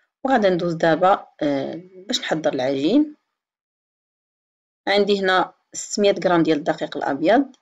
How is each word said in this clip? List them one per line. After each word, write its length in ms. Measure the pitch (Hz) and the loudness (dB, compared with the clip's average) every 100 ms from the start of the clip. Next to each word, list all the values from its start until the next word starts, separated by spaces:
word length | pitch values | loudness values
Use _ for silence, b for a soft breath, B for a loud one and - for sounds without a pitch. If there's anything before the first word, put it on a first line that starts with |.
| _ _ | _ _
وغادا 260 | 254 254 196 | -2 2 2
ندوز 240 | 175 175 | 0 -2
دابا، 520 | 165 170 151 185 202 - - | -2 0 2 2 2 -2 -6
آه، 400 | 151 139 139 160 185 185 196 | -4 -2 -4 -10 -14 -18 -8
باش 140 | - | -6
نحضر 320 | - 160 151 | -4 -4 -2
العجين. 640 | 139 127 135 151 269 302 - _ _ _ _ _ _ _ _ _ _ _ _ _ _ _ _ - | -2 -2 -2 2 2 2 -4 _ _ _ _ _ _ _ _ _ _ _ _ _ _ _ _ -2
عندي 320 | 202 196 196 | 0 2 0
هنا 340 | 190 185 - - _ | 2 0 0 -8 _
ستمية 420 | - - - 202 196 | -16 -10 0 0 2
غرام 180 | 180 170 | 2 2
ديال 160 | 156 151 | 2 0
الدقيق 380 | 165 156 151 147 | -2 -4 -6 -6
الأبيض، 600 | - 143 165 240 269 - | -4 -2 2 2 2 -6